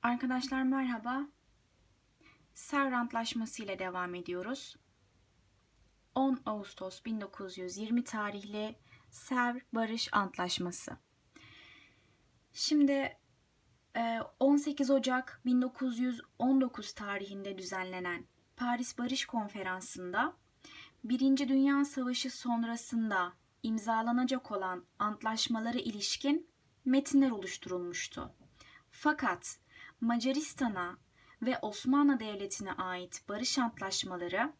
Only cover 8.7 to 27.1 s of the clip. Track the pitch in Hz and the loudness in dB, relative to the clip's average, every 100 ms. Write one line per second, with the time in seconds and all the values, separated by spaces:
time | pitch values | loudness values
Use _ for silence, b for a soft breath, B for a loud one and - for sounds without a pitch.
8.7 | 226 b b b - - 254 240 247 - | -8 b b b -10 -2 0 2 0 -4
9.7 | 226 226 226 - - 196 - 180 - 175 | -2 0 -2 0 0 0 -2 -2 -2 -2
10.7 | 175 - - _ _ _ B B B B | -4 -6 -10 _ _ _ B B B B
11.7 | B B B B B B _ _ - - | B B B B B B _ _ -6 2
12.7 | 302 285 277 269 - _ _ _ _ _ | 6 6 6 0 -6 _ _ _ _ _
13.7 | _ _ - 233 226 - - 269 285 294 | _ _ -2 0 0 -4 2 6 6 4
14.7 | 294 262 277 254 254 254 - 247 247 254 | 0 4 4 4 0 -2 -6 2 4 2
15.7 | - 262 233 247 233 - _ 262 269 254 | 0 -4 0 -2 -2 -10 _ 4 4 4
16.7 | - 208 - 208 202 196 196 196 190 185 | -2 -10 -8 -6 -6 -6 -8 -8 -8 -6
17.7 | 190 185 185 180 175 - _ _ - 247 | -6 -6 -6 -6 -6 -10 _ _ -6 -2
18.7 | 240 247 - 247 262 - 233 208 208 185 | -2 -2 -4 -4 -2 -2 -2 -4 -6 -4
19.7 | 185 - - 180 175 311 - _ _ B | -4 -6 -6 -4 0 0 -2 _ _ B
20.7 | B B B 220 240 269 269 277 269 277 | B B B -2 2 6 4 4 6 6
21.7 | 277 285 - 247 247 262 - 247 233 226 | 6 2 0 -2 -2 -4 -4 -2 0 0
22.7 | 233 - 233 220 196 175 - _ _ 226 | -2 -2 0 2 2 0 -4 _ _ -2
23.7 | 220 214 226 226 240 254 254 - 202 190 | -2 2 2 4 2 2 0 -2 -4 -2
24.7 | 180 - _ 208 - 226 220 - 226 226 | -4 -10 _ -2 0 -2 0 0 0 0
25.7 | 240 - 208 196 - 277 311 - _ _ | -2 -4 -4 -4 -2 2 2 0 _ _
26.7 | _ 262 262 269 | _ 4 4 6